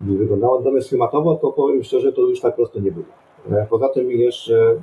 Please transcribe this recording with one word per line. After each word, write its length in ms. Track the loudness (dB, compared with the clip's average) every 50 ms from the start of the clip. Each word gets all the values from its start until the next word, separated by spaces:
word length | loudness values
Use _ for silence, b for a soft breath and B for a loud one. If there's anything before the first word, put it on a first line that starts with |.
| -4
nie 120 | -4 -2 -2
wyglądało. 420 | 0 0 0 0 0 0 0 0
Natomiast 280 | 0 0 0 0 -2 -2
schematowo, 480 | -2 -2 -2 0 0 0 0 0 0
to 160 | 0 -2 -2
powiem 320 | 0 0 0 0 0 0 -2
szczerze, 300 | -2 -2 0 0 0 0
to 80 | 2
już 200 | 0 0 0 0
tak 140 | -2 -2 0
prosto 240 | 0 -2 -2 -2 -4
nie 120 | -4 -4
było. 140 | -4 -6 -10 -14 -16 -20 _ _ _ -18 -6 -2
E, 140 | -2 -2 0 0
poza 200 | 0 0 0 0
tym 220 | 0 0 -2 0
jeszcze 640 | 0 2 2 2 0 -2 -2 2 4 4 6 4 4 2